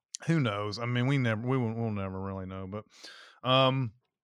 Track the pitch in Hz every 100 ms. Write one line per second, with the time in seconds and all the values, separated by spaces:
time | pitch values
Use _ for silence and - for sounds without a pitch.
0 | _ - - 165 120 101 104 104 120 123
1 | 127 143 120 107 123 135 113 113 113 101
2 | 95 95 98 95 92 95 95 104 - -
3 | - - - - 120 131 131 135 123 -
4 | _ _